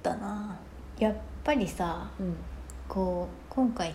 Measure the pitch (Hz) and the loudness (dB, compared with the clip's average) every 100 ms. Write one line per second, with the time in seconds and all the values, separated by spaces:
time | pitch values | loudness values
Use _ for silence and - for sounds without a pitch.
0 | - - 202 208 208 175 - - - - | -2 0 -2 -4 -6 -8 -12 -12 -8 4
1 | 214 208 - - - 285 180 - 175 165 | 4 4 -4 -2 4 4 4 2 0 0
2 | 202 - 180 165 - - - - - 190 | -6 -4 -2 -2 -6 -10 -10 -10 -4 0
3 | 185 175 180 - - 262 247 233 165 | 2 2 -2 -6 -2 4 4 4 0